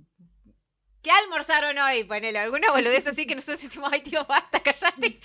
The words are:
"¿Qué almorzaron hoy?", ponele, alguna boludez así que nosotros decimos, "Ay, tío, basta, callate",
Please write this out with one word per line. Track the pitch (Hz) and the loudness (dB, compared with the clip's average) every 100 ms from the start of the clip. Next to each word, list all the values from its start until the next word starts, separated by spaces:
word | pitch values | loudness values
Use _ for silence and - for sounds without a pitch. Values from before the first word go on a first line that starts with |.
| 151 _ 175 _ _ _ _ _ _ _ | _ _ -20 _ _ _ _ _ _ _
"¿Qué | 311 | 2
almorzaron | 370 415 320 294 302 294 285 | 4 4 -2 0 2 2 0
hoy?", | 277 254 | 0 0
ponele, | 196 208 220 214 | -2 -4 -4 -2
alguna | 220 277 427 | -2 0 2
boludez | 269 233 262 294 | 4 4 2 2
así | 285 302 | -4 -4
que | 277 | -6
nosotros | 269 294 | -6 -10
decimos, | 285 - 277 | -10 -8 -4
"Ay, | 285 | -4
tío, | 285 311 277 | -2 -4 0
basta, | - - - | 0 0 0
callate", | 285 277 349 - 269 - | 0 0 -2 0 -4 -4